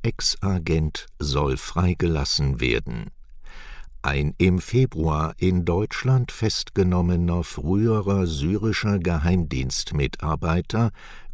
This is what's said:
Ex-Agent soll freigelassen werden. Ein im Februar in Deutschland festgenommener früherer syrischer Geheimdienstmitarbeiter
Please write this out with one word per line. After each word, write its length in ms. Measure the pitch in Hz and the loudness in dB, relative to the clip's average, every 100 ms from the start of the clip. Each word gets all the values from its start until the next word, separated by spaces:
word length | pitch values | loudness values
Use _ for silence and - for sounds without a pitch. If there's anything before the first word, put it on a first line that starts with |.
Ex-Agent 1040 | 117 - - - 98 92 82 80 78 - - - | -4 -2 -2 -2 0 0 2 2 0 -4 -12 -8
soll 360 | 73 69 71 64 | -2 0 0 0
freigelassen 1040 | - 82 90 87 87 78 67 - 69 62 | -4 0 2 2 2 2 0 0 0 0
werden. 520 | 62 57 - 57 - - - - - - - - - - | 0 0 -2 -8 -8 -14 -18 -18 -16 -14 -14 -14 -14 -6
Ein 320 | - 71 71 - | -2 0 0 4
im 220 | 90 90 | 4 4
Februar 760 | - 123 131 80 80 76 78 - | 2 2 2 2 0 2 0 0
in 280 | 92 90 87 | 2 2 2
Deutschland 640 | 85 107 - 127 131 123 | 0 0 -2 2 2 2
festgenommener 1120 | - 110 - - - 90 90 87 87 87 85 | -2 -2 -2 -4 0 2 4 4 2 2 0
früherer 800 | 82 - 71 98 113 107 98 98 87 | -2 -4 0 2 2 2 2 2 2
syrischer 720 | 76 76 101 110 104 107 101 | 0 0 0 0 0 0 0
Geheimdienstmitarbeiter 1900 | 87 82 85 90 80 65 64 - - 73 65 - 78 78 85 85 - 110 117 - - - - | 2 0 2 2 2 -2 -2 -4 -4 -2 -2 -2 -4 -2 0 0 0 0 0 -2 -14 -16 -14